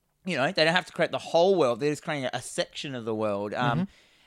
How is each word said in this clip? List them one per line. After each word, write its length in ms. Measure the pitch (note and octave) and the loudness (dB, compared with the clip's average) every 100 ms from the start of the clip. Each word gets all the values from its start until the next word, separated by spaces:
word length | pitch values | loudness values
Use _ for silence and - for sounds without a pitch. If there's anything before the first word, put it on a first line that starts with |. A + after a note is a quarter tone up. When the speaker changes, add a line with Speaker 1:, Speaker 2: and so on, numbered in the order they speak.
| _ _ | _ _
Speaker 1:
you 120 | F#3 D3+ | -4 0
know, 140 | C#3+ | 0
they 140 | F#3+ | 2
don't 100 | D#3 | 2
have 120 | F3+ - | 2 -2
to 60 | |
create 200 | - D#3+ | -2 -2
the 60 | C3 | -2
whole 360 | - E3 F3+ | 0 4 6
world. 240 | F#3+ C3 A#2 | 6 2 2
They're 100 | D3 | -2
just 100 | D3 | -2
creating 220 | - D3 C3 | -6 -6 -4
a, 40 | |
a 100 | B2+ | -6
section 520 | - - - - D#3 B2+ | -6 -6 -6 -8 -10 -8
of 80 | |
the 100 | A2+ | -4
world. 400 | A2 G#2+ G2+ G#2 | -2 -2 -2 -4
Um, 260 | F#2+ B2 C3+ | -2 0 0
Speaker 2:
Mm-hmm. 40 | F#3+ _ _ _ | -2 _ _ _